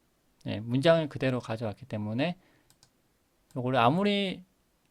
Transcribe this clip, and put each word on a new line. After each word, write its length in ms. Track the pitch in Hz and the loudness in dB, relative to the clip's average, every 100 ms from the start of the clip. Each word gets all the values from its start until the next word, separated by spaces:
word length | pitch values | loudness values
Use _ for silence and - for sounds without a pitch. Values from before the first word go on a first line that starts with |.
| _ _ _ _ | _ _ _ _
네, 160 | - 101 | -8 -8
문장을 480 | 117 127 165 165 151 | -4 2 4 4 2
그대로 320 | - 131 123 | -2 -2 -2
가져왔기 460 | - 113 113 98 - | -4 -6 -6 -8 -10
때문에 500 | 107 107 113 160 175 _ _ _ _ _ _ _ _ _ _ _ 135 | -6 -4 -2 -2 -4 _ _ _ _ _ _ _ _ _ _ _ -6
요거를 220 | 123 131 | 0 4
아무리 680 | 117 170 202 202 196 - - _ _ _ _ | 4 4 2 0 -2 -6 -14 _ _ _ _